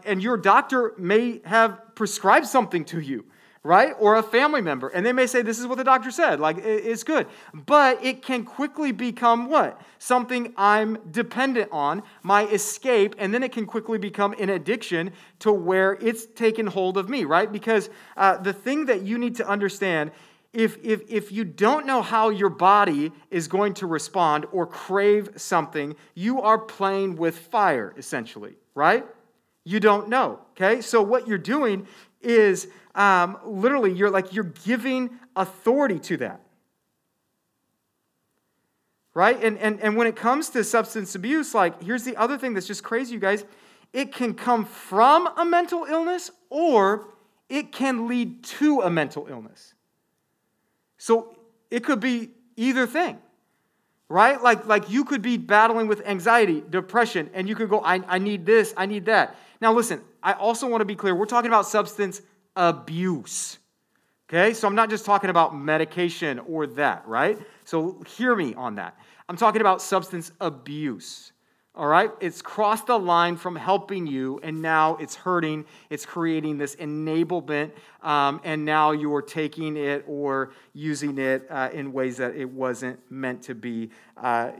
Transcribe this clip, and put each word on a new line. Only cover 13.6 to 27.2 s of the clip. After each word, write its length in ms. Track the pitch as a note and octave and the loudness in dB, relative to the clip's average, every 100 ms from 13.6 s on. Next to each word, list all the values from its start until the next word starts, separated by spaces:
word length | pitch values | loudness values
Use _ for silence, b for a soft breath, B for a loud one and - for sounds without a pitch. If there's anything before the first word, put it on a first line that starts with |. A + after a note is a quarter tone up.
| G#3 | -6
quickly 320 | A3 A3 A3 | -6 -4 -4
become 340 | G3+ - G3+ G#3+ | -4 -2 -2 -2
an 100 | G3 | -2
addiction 640 | F#3 D3+ A#3 - E3+ F#3 B B _ | -2 -2 -4 -2 -4 -4 B B _
to 120 | G#3+ | 0
where 420 | G3+ E3+ F#3+ F#3+ | 2 2 2 2
it's 320 | G3 A3+ A#3 - | 2 -2 -2 -10
taken 400 | - A3+ A3+ G#3 | -2 0 0 -2
hold 320 | F3+ F#3 F#3+ | -2 0 -2
of 100 | F#3 | -2
me, 160 | C4+ | -4
right? 280 | D3 E3 G#3+ | 2 2 2
Because, 400 | G#3 A3+ G#3+ - B B - | -2 0 0 0 B B 2
uh, 200 | G3 F#3 | 2 4
the 140 | F#3+ | -2
thing 340 | G3 B3 D4 C4+ | -4 -4 -2 0
that 180 | G3+ | -2
you 160 | G3 A#3+ | -2 -4
need 160 | A#3+ A#3+ | -4 -4
to 120 | G#3+ | -4
understand, 640 | G3+ G3 G3 G3 D#3+ D#3 b b b b | -2 -2 -2 -2 0 -2 b b b b
if, 260 | A#3 A3 - | -2 -2 -2
if, 180 | A#3 G#3+ G#3+ | -4 -4 -2
if 240 | G#3+ G#3 | -6 -4
you 120 | G3+ | -6
don't 420 | F#3+ D3 G#3 D4+ C4+ | -8 2 2 2 0
know 160 | B3+ | -2
how 280 | F3 A3+ A3 | 0 2 2
your 200 | G3 G3 | 2 0
body 640 | - F3+ G#3 G3 C#3+ D#3 B B | 2 6 6 4 2 -4 B B
is 180 | F3+ D3+ | -6 -2
going 280 | F#3+ G#3 - | 0 0 -2
to 100 | F3+ | -4
respond 640 | D#3+ - F#3+ E3 D3+ D3+ | -4 -4 0 2 2 -2
or 140 | F#3+ D#3+ | -4 -4
crave 640 | - - G3 G3+ G#3 G3 - | -8 -2 2 4 4 0 -12
something, 600 | - F3 D#3 D#3 C#3+ D3+ b E3+ | -2 0 0 -6 -8 -10 b -6
you 260 | G#3+ C4 | -2 0
are 160 | G#3 A3 | 2 2
playing 580 | A3 - G3 G3 G3 | 0 -4 -2 0 -2
with 220 | D#3+ | -2